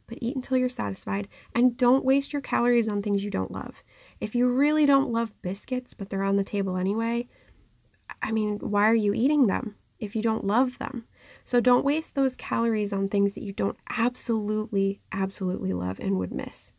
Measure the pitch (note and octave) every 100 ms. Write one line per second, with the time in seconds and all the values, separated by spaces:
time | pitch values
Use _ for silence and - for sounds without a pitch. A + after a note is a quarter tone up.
0 | - A3+ A#3 C4 B3+ B3+ B3+ B3 G#3 F#3+
1 | - G3 G3+ - - A3+ B3 A#3+ B3 C4
2 | C4 C#4 C#4 C#4+ - A#3 A#3+ A#3+ A3 G#3
3 | G#3 G3+ G3+ G3 F#3+ - - - _ -
4 | - - G#3+ A#3+ B3 B3 D4 D4+ C#4+ C#4
5 | C4+ A#3 A3+ - F3+ G3 - B3+ B3 -
6 | G3 G3 G3 G3 G3 G3+ G3 F#3 F#3 A3
7 | A3+ A#3 B3 _ _ _ _ _ _ _
8 | - - A3 A3 G#3 G#3 - G3+ G#3+ A3+
9 | G#3 G3+ C4 D4+ A#3 F#3 - - _ -
10 | G#3 A3 A3 A3 G3 G#3+ C4 - - A3+
11 | - _ - - - A#3+ A#3+ B3 C#4 D#4
12 | - - C4+ B3+ - A3+ A#3 G#3+ G#3 G3
13 | G3 G3+ G3+ - G3+ G3 G3+ G#3+ - -
14 | A#3+ B3 - A3 G#3 G#3+ G#3+ G3 G3 G3
15 | _ G3 F#3+ - F#3 F#3 F#3+ F3+ F3+ F#3+
16 | F#3+ F#3 F3+ - - - -